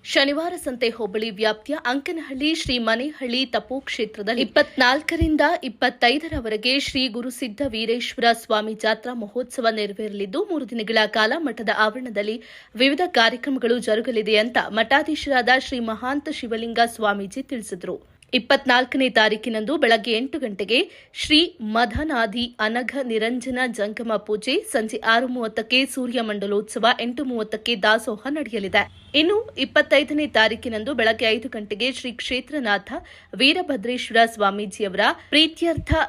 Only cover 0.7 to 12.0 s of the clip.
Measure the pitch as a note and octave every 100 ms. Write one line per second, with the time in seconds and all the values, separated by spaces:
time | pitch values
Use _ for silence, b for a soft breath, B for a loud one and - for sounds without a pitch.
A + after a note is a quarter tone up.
0.7 | B3 A3+ A3+ G#3 G#3+ A3+ G3 G#3+ G#3+ -
1.7 | D4+ B3 C4+ C#4+ E4 D#4 C4 D4+ D#4+ -
2.7 | B3 A3+ A3+ C#4+ D4+ C4 B3 C4 A3 G#3+
3.7 | C4 - - G#3+ A3 G3+ A#3+ C#4 - D4
4.7 | - B3 C4+ - E4 E4 D4+ D4 E4+ B3+
5.7 | G3+ B3+ B3+ A#3+ C#4 D#4+ - A3+ G#3+ B3
6.7 | C#4 C#4 C4+ B3+ A3 B3+ A#3+ B3 G3+ C#4
7.7 | A3 A3 A#3+ A#3+ - A#3 A#3 - G#3+ G#3+
8.7 | G#3+ A3 A3 B3 B3 G#3 B3 B3 - A3+
9.7 | A3 G#3 G3+ G#3+ G3+ G3 C4 G#4 D#4+ B3
10.7 | A#3 G#3+ A3 G#3+ A3 A3 D4+ D4 A3+ G#3+
11.7 | G#3 G#3+ B3+